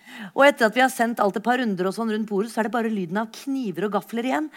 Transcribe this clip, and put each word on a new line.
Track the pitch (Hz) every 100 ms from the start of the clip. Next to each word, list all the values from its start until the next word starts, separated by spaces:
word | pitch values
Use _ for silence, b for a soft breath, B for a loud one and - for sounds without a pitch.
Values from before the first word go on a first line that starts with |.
| B 240 202 B
Og | 277
etter | 269 220
at |
vi | 240
har | 262
sendt | - 233 233
alt | 208 214
et |
par | 226 247
runder | 240 180 185
og |
sånn | 190 226
rundt | 214 208
bordet, | 196 226
så | 226
er |
det | 208
bare | 233 226
lyden | 214 170 196
av | 226
kniver | - - 269 220 170 208
og |
gafler | 202 - 233 254
igjen. | 277 311